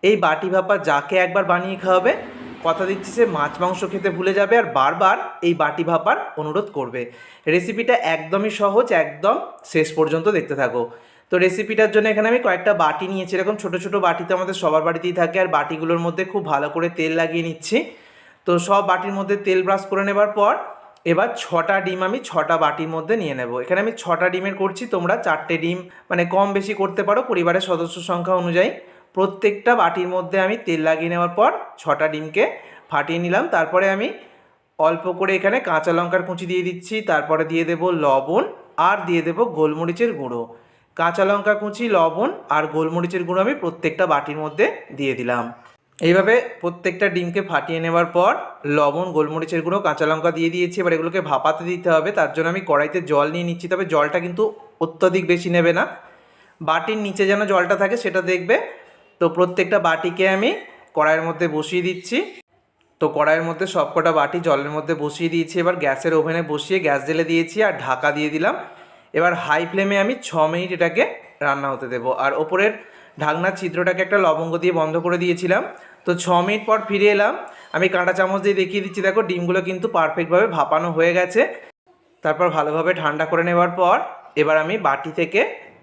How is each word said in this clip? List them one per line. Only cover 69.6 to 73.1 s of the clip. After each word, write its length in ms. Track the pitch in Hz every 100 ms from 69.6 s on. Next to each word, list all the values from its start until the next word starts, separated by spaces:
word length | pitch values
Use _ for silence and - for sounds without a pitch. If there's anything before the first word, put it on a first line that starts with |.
| 170
ফ্লেমে 260 | 185 196 202
আমি 100 | 202 247 -
ছ 20 | 165 156
মিনিট 180 | 170 180 175
এটাকে 260 | 170 170 311 - - - 147
রান্না 220 | 139 139
হতে 140 | 131 131
দেবো। 180 | 123 120 127
আর 80 | 135 139
ওপরের 300 | 156 185 208 220 - - -